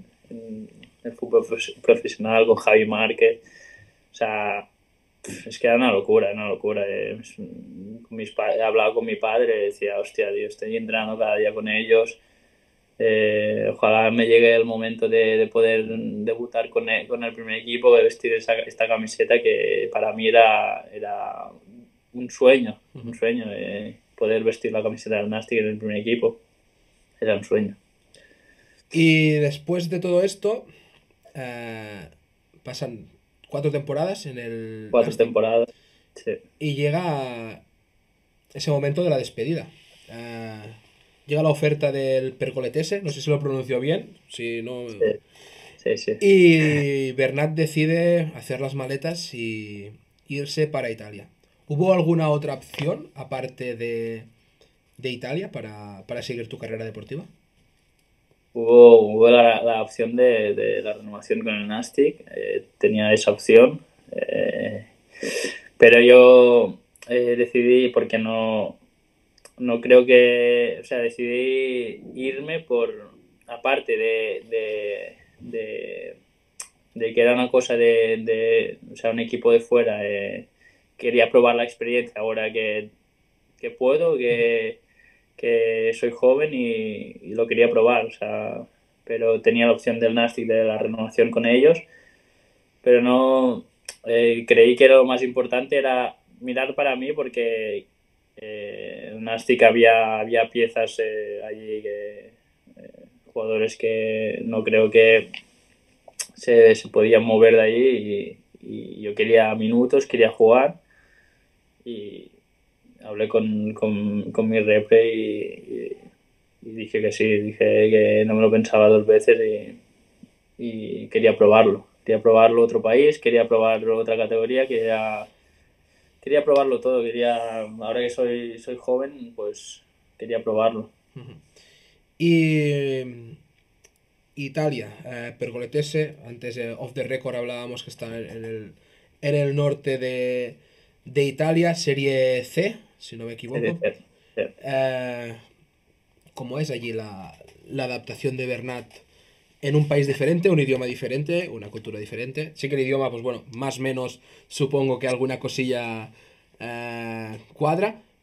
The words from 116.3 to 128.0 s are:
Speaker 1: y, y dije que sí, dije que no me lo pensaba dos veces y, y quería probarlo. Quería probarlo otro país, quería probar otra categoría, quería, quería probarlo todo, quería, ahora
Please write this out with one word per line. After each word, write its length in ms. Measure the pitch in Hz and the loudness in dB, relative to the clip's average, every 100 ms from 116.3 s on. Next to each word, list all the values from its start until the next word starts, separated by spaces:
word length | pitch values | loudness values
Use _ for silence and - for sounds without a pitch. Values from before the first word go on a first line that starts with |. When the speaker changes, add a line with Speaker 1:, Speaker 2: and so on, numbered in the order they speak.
| _ _ _ | _ _ _
Speaker 1:
y, 60 | 113 | -18
y 40 | |
dije 280 | 110 107 107 | -14 -6 -4
que 100 | 107 | -2
sí, 140 | - 110 | -2 0
dije 640 | 104 107 104 107 107 107 | 0 -2 0 2 4 4
que 340 | 107 107 107 107 | 4 4 4 2
no 80 | |
me 60 | 110 | 4
lo 80 | 110 | 4
pensaba 380 | 110 107 110 107 | 4 2 6 8
dos 180 | 110 107 | 8 6
veces 720 | 107 123 113 110 104 95 - _ _ _ _ - _ _ - | 6 6 4 2 -4 -8 -18 _ _ _ _ -20 _ _ -12
y, 440 | 120 110 107 - | -10 -10 -10 -10
y 60 | 110 | -4
quería 280 | 113 113 - | 2 2 4
probarlo. 500 | 104 110 107 101 - _ | 6 6 4 0 -8 _
Quería 180 | - 107 | -4 0
probarlo 400 | 117 110 113 117 | 4 6 6 6
otro 200 | 117 117 | 2 0
país, 360 | 110 123 147 151 | 2 4 4 2
quería 300 | 120 117 113 | 0 2 2
probar 380 | 113 113 110 110 | 2 2 0 -2
otra 280 | 110 113 113 | -4 -4 -4
categoría, 500 | 110 113 113 131 131 | -2 -2 -2 -2 -2
quería, 600 | 113 113 110 110 107 - _ _ _ _ _ _ _ _ _ | -2 -2 -4 -4 -8 -12 _ _ _ _ _ _ _ _ _
quería 220 | 131 143 | -2 0
probarlo 360 | 147 139 135 120 | 2 2 2 -2
todo, 220 | 127 127 | -2 -2
quería, 580 | 117 120 120 117 113 113 | -2 -2 -2 -2 -6 -8
ahora 400 | 107 110 110 120 | -10 -10 -8 -6